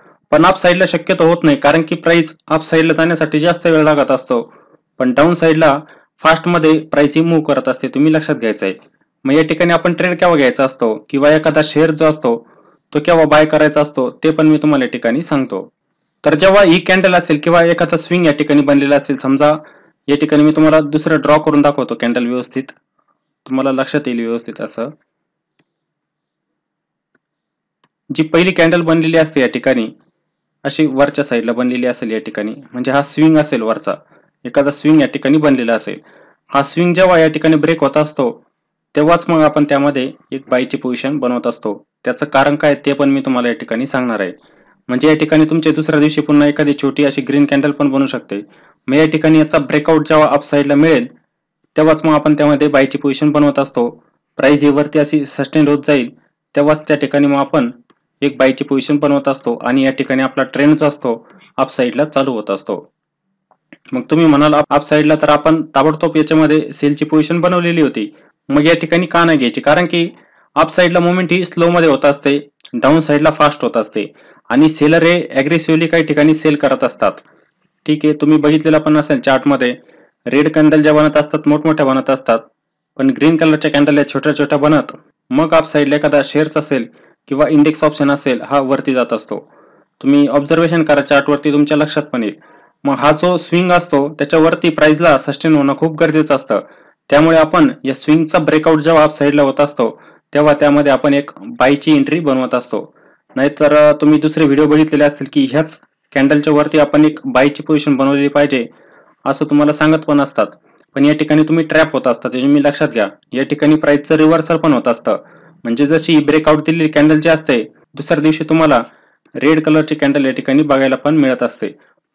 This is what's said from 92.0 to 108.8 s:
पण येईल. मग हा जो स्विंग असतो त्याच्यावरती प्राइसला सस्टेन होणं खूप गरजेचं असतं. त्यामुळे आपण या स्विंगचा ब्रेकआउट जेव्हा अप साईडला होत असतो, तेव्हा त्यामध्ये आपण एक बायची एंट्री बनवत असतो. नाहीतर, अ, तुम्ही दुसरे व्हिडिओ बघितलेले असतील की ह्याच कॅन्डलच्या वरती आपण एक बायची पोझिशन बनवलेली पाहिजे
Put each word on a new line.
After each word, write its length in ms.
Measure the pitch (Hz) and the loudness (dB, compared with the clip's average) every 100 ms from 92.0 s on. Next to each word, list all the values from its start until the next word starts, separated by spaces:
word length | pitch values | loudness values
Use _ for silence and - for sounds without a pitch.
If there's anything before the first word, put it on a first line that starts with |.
पण 200 | 147 123 | -6 -6
येईल. 120 | 104 - _ - _ _ | -6 -8 _ -20 _ _
मग 100 | 139 | -6
हा 160 | 135 143 | 0 0
जो 240 | 156 175 175 | 0 0 -2
स्विंग 340 | - 175 180 | -2 -2 2
असतो 360 | 175 175 143 143 | 0 0 -2 -2
त्याच्यावरती 640 | 151 143 160 160 170 170 | -6 -2 2 2 2 -2
प्राइसला 460 | 156 156 151 170 139 | 0 2 2 2 2
सस्टेन 360 | 147 - 165 151 | -2 -4 0 2
होणं 200 | 139 139 | 0 -2
खूप 240 | 165 151 | -4 0
गरजेचं 340 | 165 156 151 | 0 0 0
असतं. 260 | 135 - 101 - _ _ _ - | -2 -2 -4 -6 _ _ _ 0
त्यामुळे 280 | 143 160 160 | 2 4 4
आपण 320 | 156 175 139 - | 2 2 0 0
या 100 | 135 | -8
स्विंगचा 440 | 131 - 160 156 180 | -4 0 0 2 -2
ब्रेकआउट 420 | 151 151 160 156 | 0 0 0 0
जेव्हा 220 | 156 160 | 2 2
अप 100 | 151 | 2
साईडला 300 | - 143 147 | 0 0 2
होत 180 | 139 135 | 0 0
असतो, 280 | 143 - 113 - - _ _ | -2 -2 -6 -6 -20 _ _
तेव्हा 220 | 143 151 | 0 0
त्यामध्ये 380 | 147 147 147 143 | 2 2 2 2
आपण 220 | 131 147 | 0 0
एक 160 | 143 143 - 104 120 | -2 -4 -14 -14 -2
बायची 340 | 127 143 160 | 0 0 2
एंट्री 260 | 147 139 160 | 2 2 -2
बनवत 340 | 151 131 123 | -2 -2 -2
असतो. 260 | 123 - 107 - _ _ _ _ 131 | -4 -6 -10 -10 _ _ _ _ -4
नाहीतर, 380 | 143 147 147 | -4 0 2
अ, 180 | 151 151 143 | 4 4 4
तुम्ही 180 | 151 156 | 2 2
दुसरे 240 | 151 160 | 2 0
व्हिडिओ 220 | 151 139 151 | 2 2 4
बघितलेले 380 | 151 156 147 | 2 2 2
असतील 220 | 147 147 139 | 0 0 -4
की 140 | 151 131 | -2 0
ह्याच 280 | 143 156 - _ _ _ | -2 -4 -10 _ _ _
कॅन्डलच्या 400 | 139 139 147 151 | -2 2 2 2
वरती 260 | 147 147 156 | 0 2 2
आपण 260 | 147 147 | 2 4
एक 160 | 156 151 139 | 2 0 -2
बायची 360 | 123 143 143 | 0 0 -2
पोझिशन 340 | 156 151 147 131 | -2 -2 0 0
बनवलेली 320 | 135 139 143 | 0 0 0
पाहिजे 380 | 147 147 127 117 _ | 0 0 -2 -6 _